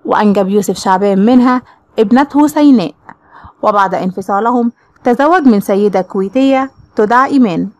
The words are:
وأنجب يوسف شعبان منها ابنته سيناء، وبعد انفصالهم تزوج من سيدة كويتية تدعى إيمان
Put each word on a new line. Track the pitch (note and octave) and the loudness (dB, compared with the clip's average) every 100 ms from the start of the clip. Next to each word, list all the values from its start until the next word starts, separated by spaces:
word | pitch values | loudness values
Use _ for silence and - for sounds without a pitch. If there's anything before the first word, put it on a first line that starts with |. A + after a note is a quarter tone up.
| - | -2
وأنجب | - G#3+ G3+ F#3+ | 0 0 0 0
يوسف | G#3 G3 F#3 | -2 -2 -6
شعبان | G3 F#3 G3+ F#3+ G#3 | -2 0 0 0 2
منها | B3+ B3 B3+ - _ _ - | 2 2 -2 -6 _ _ -4
ابنته | G3+ A#3+ C#4+ C#4 D4+ | 0 2 2 0 0
سيناء، | D4+ D4 A#3+ - _ - - _ - - _ | 2 4 2 0 _ -20 -20 _ -20 -20 _
وبعد | G#3+ G3+ F#3+ E3+ | -2 0 0 -2
انفصالهم | F#3 F#3+ F#3+ G3+ A3+ B3 A#3 _ _ _ | -6 -8 -6 -4 -2 -2 -2 _ _ _
تزوج | B3 A#3+ C#4+ F4+ | -2 0 2 2
من | C4 G#3 | 2 2
سيدة | G3 G3 G#3 F#3+ | 0 0 0 -2
كويتية | F3+ G3 G3 C4 C4+ C4 C4+ _ _ - | -4 -6 -4 0 0 0 -4 _ _ -4
تدعى | G#3+ A#3+ C#4 | 0 2 2
إيمان | C#4 A#3 E3 F#3+ | 2 0 -2 -6